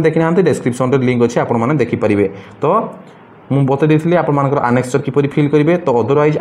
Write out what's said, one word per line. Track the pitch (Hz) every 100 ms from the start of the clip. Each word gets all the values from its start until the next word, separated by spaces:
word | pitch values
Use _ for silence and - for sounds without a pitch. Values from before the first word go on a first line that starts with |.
| 160
ଦେଖିନାହାନ୍ତି, | 160 165 170 165
ଡେସ୍କ୍ରିପସନ୍ରେ | - 123 120 131 135 123
link | 123 117
ଅଛି, | 160 135
ଆପଣମାନେ | 120 117 151
ଦେଖିପାରିବେ। | 113 95 107 101 98 - - -
ତ | 147 208 240 - - - - - -
ମୁଁ | 135 135
ବତେଇ | 135 156
ଦେଇଥିଲି | 156 165 175
ଆପଣମାନଙ୍କର | 151 143 139 143 123
ଆନେକ୍ସଚର୍ | 123 123 135 -
କିପରି | 143 143
fill | 156 147
କରିବେ। | 151 147 175 160
ତ | 120
otherwise | 110 143 151 151